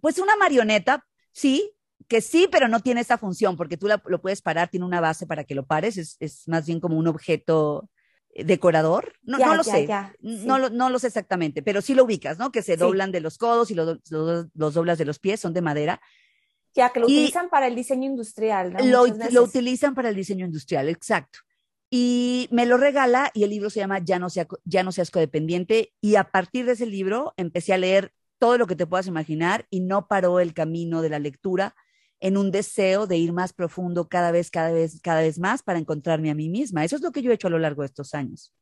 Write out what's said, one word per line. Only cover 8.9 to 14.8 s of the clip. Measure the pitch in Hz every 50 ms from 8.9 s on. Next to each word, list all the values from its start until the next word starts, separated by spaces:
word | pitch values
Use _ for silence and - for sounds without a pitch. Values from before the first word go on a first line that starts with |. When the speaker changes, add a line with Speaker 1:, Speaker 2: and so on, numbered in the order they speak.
| 170 220 - - _ _ _
Speaker 1:
No, | 214 254 -
Speaker 2:
Ya, | 254
Speaker 1:
no | 294 311
lo | 320 330
Speaker 2:
ya, | - 208
Speaker 1:
sé, | 165 143
Speaker 2:
ya, | - 214 196 196 196 - -
Speaker 1:
no | - 214 233 214 196 247 262
Speaker 2:
sí. | 262 262
Speaker 1:
lo, | 254
no | 214 240 254 254
lo | 254 254
sé | 254
exactamente, | 247 196 220 190 _ 190 180 170 156 139 - 139
pero | 220 202 202
sí | 202 - 269
lo | 262 254
ubicas, | 233 214 156 - 131 156 165
¿no? | 233 269
Que | - 233 196
se | - 175
Speaker 2:
Sí. | 165
Speaker 1:
doblan | 180 220 190 190 190 190 185
de | 180
los | 156 160 156 -
codos | - 233 233 233 240 -
y | 220
lo | 170 160
do-, | 160 165 - _ -
lo | 156 156 156
do-, | 165 170 170 170 165 _
los | 156 156 151 143
doblas | 170